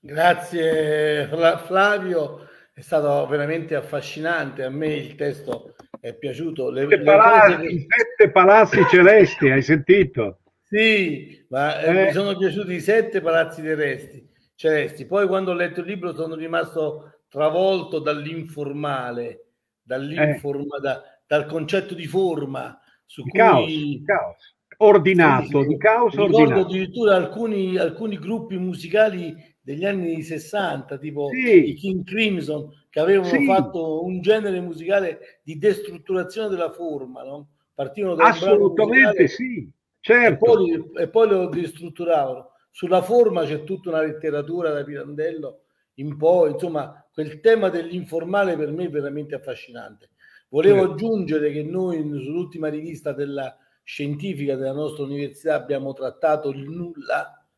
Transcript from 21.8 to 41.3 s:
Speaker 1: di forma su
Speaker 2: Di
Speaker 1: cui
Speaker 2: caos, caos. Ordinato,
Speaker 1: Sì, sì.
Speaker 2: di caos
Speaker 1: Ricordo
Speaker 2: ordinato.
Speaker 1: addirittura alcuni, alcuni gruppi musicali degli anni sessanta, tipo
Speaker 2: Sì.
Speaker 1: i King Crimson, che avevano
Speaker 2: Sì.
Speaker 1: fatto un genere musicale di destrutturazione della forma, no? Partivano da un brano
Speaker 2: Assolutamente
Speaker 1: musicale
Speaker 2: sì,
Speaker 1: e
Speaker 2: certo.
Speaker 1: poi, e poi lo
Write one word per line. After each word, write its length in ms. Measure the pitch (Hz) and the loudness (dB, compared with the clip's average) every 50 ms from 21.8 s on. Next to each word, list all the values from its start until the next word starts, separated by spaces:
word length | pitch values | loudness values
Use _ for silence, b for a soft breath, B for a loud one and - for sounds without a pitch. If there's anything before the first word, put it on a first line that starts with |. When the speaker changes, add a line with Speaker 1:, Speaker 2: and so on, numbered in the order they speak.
| 185 - 180 | -4 -4 -12
Speaker 1:
di 120 | 165 170 | -12 -12
forma 720 | 147 - 185 190 185 165 147 143 135 135 131 127 120 - _ _ _ _ _ _ | -4 -2 0 0 0 -2 -4 -6 -8 -8 -10 -10 -12 -14 _ _ _ _ _ _
su 180 | _ - - 127 | _ -20 -14 -14
Speaker 2:
Di 60 | 131 | -6
Speaker 1:
cui 80 | - - | 2 4
Speaker 2:
caos, 640 | 226 220 170 131 - 160 156 156 151 143 143 - 143 | 6 8 8 6 4 2 -2 -4 -4 -6 -6 -8 -2
caos. 500 | - 202 170 - - 98 _ _ _ _ _ _ _ - _ | -2 -2 -2 -2 -6 -12 _ _ _ _ _ _ _ -2 _
Ordinato, 680 | 214 208 208 202 151 180 190 175 165 151 139 127 127 | 6 8 8 8 6 4 4 6 6 6 6 4 0
Speaker 1:
Sì, 160 | - 143 143 135 | 0 0 0 2
sì. 60 | 143 | 2
Speaker 2:
di 80 | 151 143 | -2 2
caos 320 | - 220 220 233 247 220 - | 2 2 4 4 2 0 2
Speaker 1:
Ricordo 240 | - 208 190 185 | 0 0 4 6
Speaker 2:
ordinato. 300 | 220 - - - 196 185 | 6 6 6 6 2 0
Speaker 1:
addirittura 500 | 175 185 190 190 185 - 247 233 214 196 | 0 -2 -4 -4 -4 -4 0 2 4 4
alcuni, 600 | 185 170 - - 214 233 226 214 196 190 185 185 185 | 4 2 -2 -6 -6 -6 -4 -2 -2 -2 -2 -2 -2
alcuni 400 | 165 165 160 165 214 214 202 165 | -2 -2 -4 -6 -8 -8 -8 -8
gruppi 400 | 151 175 220 220 233 226 190 185 | -8 -8 -8 -8 -8 -8 -8 -6
musicali 760 | 185 185 175 139 151 170 180 208 220 220 190 180 175 165 160 b b b b _ | -6 -6 -8 -8 -10 -4 2 2 2 2 2 -4 -10 -10 -12 b b b b _
degli 240 | _ 135 143 151 175 | _ -12 -10 -6 -4
anni 360 | 202 202 190 180 170 165 165 151 | -4 -4 -4 -4 -4 -6 -6 -8
sessanta, 760 | 160 165 151 - - - 208 196 170 143 135 131 - 143 135 | -8 -10 -10 -10 -8 -6 -4 -4 -4 -6 -6 -10 -12 -14 -12
tipo 320 | 143 156 139 143 143 143 247 | -12 -10 -8 -6 -6 -6 -4
Speaker 2:
Sì. 380 | 262 254 240 214 175 143 - | -4 0 6 6 6 6 6
Speaker 1:
i 40 | - | -2
King 300 | - - 196 190 185 180 | -6 -6 -6 -4 -6 -6
Crimson, 680 | - 190 220 226 214 196 175 147 139 151 147 - - b b b b | -6 -4 -2 -2 -2 -2 -4 -4 -6 -8 -8 -10 -14 b b b b
che 100 | _ 151 | _ -2
avevano 280 | 156 180 196 196 180 - | 2 2 2 2 2 0
Speaker 2:
Sì. 160 | - - 143 | 0 0 2
Speaker 1:
fatto 580 | 185 190 190 - - - 170 160 160 156 156 170 | 4 2 2 2 0 -4 -6 -6 -4 -4 -6 -6
un 160 | 180 185 180 | -6 -6 -4
genere 400 | 151 190 214 220 208 202 190 180 | 2 2 2 2 2 -4 -4 -6
musicale 800 | 175 180 165 147 165 175 196 202 190 170 151 - - - _ _ _ | -6 -8 -12 -10 -4 -2 0 0 0 -2 -8 -10 -16 -20 _ _ _
di 140 | 147 160 151 | -16 -12 0
destrutturazione 880 | 143 214 190 - - - 175 170 _ - 190 185 170 180 - 214 220 208 | 0 0 0 0 -6 -14 -16 -18 _ -6 -4 -4 -4 -6 -8 -8 -6 -6
della 220 | 190 180 170 156 | -4 -4 -4 -6
forma, 520 | - - 175 165 151 143 135 123 127 123 127 | -6 -8 -10 -8 -8 -10 -12 -14 -16 -16 -16
no? 260 | 131 139 147 147 _ _ _ _ _ _ | -16 -16 -16 -18 _ _ _ _ _ _
Partivano 400 | - 139 131 - 214 202 185 175 | -8 -8 -8 -6 -6 -4 -4 0
da 100 | - - | 6 6
un 40 | 233 226 165 | 6 6 4
brano 140 | 170 196 214 | 4 4 4
Speaker 2:
Assolutamente 680 | 208 202 - - - 214 - 466 - - 208 - - - | 6 6 2 2 2 0 4 4 4 4 4 6 4 2
Speaker 1:
musicale 60 | - | 2
Speaker 2:
sì, 300 | - - 247 254 240 190 | 2 -4 -8 -8 -8 -10
Speaker 1:
e 140 | 117 78 _ _ _ _ _ _ | -12 -14 _ _ _ _ _ _
Speaker 2:
certo. 440 | _ - 220 240 240 226 165 143 220 | _ 4 4 6 6 4 4 4 4
Speaker 1:
poi, 460 | 240 233 202 190 170 165 156 156 - - - | 4 4 4 4 0 -2 -4 -6 -10 -6 -6
e 100 | - - | -6 -2
poi 200 | - 220 226 | 2 2 4
lo 200 | 214 | 4